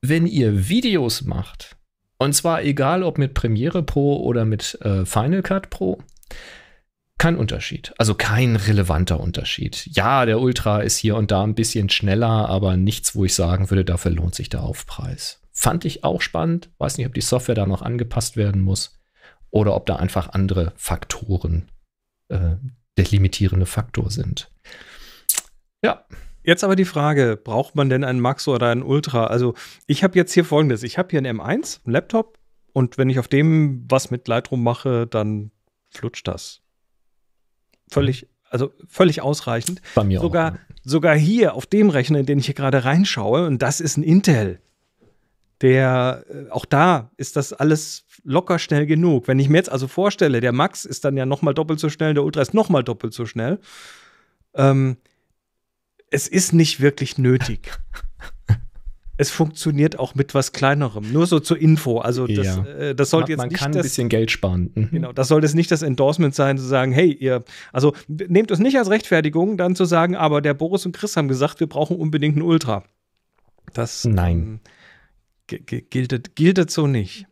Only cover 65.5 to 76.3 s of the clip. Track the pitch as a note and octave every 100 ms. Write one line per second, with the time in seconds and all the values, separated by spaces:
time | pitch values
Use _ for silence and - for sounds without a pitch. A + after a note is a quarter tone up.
65.5 | D#3 E3+ D#3+ D3+ B2+ C#3 D#3 D#3 C3+ C#3
66.5 | C3+ B2+ C3 C3 B2+ F3 C#3 C3 B2 A#2
67.5 | - - C3 C#3+ C#3+ - D#3 F3+ F3 A3
68.5 | F3+ A#3 C4+ A3 G#3+ - E3 D#3 D3+ F#3
69.5 | G#3 F3+ F3+ F#3 E3+ E3+ F3+ D#3 D3 D3
70.5 | C#3+ E3 F#3+ F#3 E3 G#3 - C#3+ C3 C#3+
71.5 | - D#3 C#3+ D3+ F3 D#3+ D3+ D3 D3 E3+
72.5 | E3 B2+ G2+ - _ _ _ _ _ _
73.5 | _ - - A#2 - A#2 G#2 F2 E2 F#2+
74.5 | A2 _ _ - _ _ _ _ _ _
75.5 | - - A#2+ - B2+ B2 B2+ -